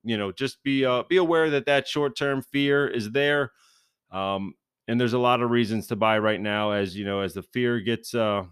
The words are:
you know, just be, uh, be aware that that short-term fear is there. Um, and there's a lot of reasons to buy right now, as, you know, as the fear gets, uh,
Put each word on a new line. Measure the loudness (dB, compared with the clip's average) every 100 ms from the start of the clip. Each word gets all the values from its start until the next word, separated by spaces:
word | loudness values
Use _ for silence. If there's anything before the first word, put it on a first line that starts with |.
you | -4 -2
know, | -2
just | -4 -6 -4
be, | -2 0
uh, | 2 0
be | 2 2
aware | 4 2 2
that | 0 2
that | 0 0
short-term | -2 -2 -2 -2 -2
fear | -4 -2 2 2 0
is | -2 -2
there. | 0 0 0 -2 -8 _ _ _ _ _
Um, | -6 -2 -2 -6 -12 _ _ -4
and | 0
there's | 2
a | 2
lot | 2 2
of | 2
reasons | 2 2 -2 -4
to | 0
buy | 2 4
right | 2 0
now, | -2 -2 0
as, | 0 -2 -4
you |
know, | -4 -2
as | -4
the | -6
fear | -8 -2 -2 0
gets, | -2 -4 -4
uh, | -2 0 0 -4